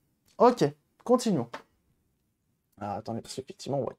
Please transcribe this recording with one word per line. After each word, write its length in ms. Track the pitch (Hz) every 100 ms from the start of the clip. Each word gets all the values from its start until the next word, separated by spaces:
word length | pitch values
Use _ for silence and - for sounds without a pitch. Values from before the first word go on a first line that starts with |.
| _ _ _ -
Ok, 260 | 233 240 143 - _ _
continuons. 460 | - 247 226 160 117 - - _ _ _ _ _ _ _ _ _ _ -
Ah, 160 | 104 101
attendez, 240 | - 113
parce 140 | -
qu'effectivement, 460 | - - - - 139
on 40 |
voit 120 | 117